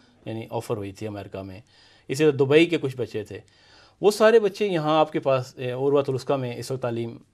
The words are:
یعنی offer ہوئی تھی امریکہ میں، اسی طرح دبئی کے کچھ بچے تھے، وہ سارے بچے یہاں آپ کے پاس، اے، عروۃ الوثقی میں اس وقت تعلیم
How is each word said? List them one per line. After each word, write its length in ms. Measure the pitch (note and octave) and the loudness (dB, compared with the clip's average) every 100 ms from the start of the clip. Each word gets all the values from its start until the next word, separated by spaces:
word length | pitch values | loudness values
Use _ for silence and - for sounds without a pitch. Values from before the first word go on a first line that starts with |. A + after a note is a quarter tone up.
| _ _ - | _ _ -12
یعنی 180 | A2+ A2+ | -10 -8
offer 260 | A#2 - A#2 | -8 -6 -6
ہوئی 160 | G2 | -6
تھی 140 | F#2+ G#2+ | -10 -10
امریکہ 360 | G2+ G2 G2 | -10 -12 -12
میں، 180 | G2 F#2 - _ _ _ _ | -12 -14 -20 _ _ _ _
اسی 160 | C3+ | 2
طرح 80 | D#3 | 2
دبئی 340 | C3+ C3+ D3+ E3+ | 4 4 6 6
کے 120 | D#3+ | 2
کچھ 160 | C#3 B2 | -4 -6
بچے 280 | A2+ A2 | -8 -8
تھے، 140 | G2+ G2 - _ _ _ _ _ | -10 -14 -18 _ _ _ _ _
وہ 100 | F#3+ | 0
سارے 300 | G#3 A3 A3+ | 4 6 6
بچے 260 | G3+ F#3+ G#3 | 4 0 -2
یہاں 320 | F3 D3+ D#3 | 0 2 2
آپ 140 | D#3 | 2
کے 60 | D#3+ | 0
پاس، 360 | C#3 C3 B2 - | 0 0 -2 -8
اے، 160 | B2+ | -8
عروۃ 320 | B2+ C#3 C#3+ C#3 | -2 2 2 2
الوثقی 280 | C3 - C#3 | -4 -2 -2
میں 200 | B2 A#2+ | -2 -8
اس 140 | A#2 | -8
وقت 120 | C3 | -6
تعلیم 340 | B2 A#2 A#2 B2 _ | -4 -4 -6 -10 _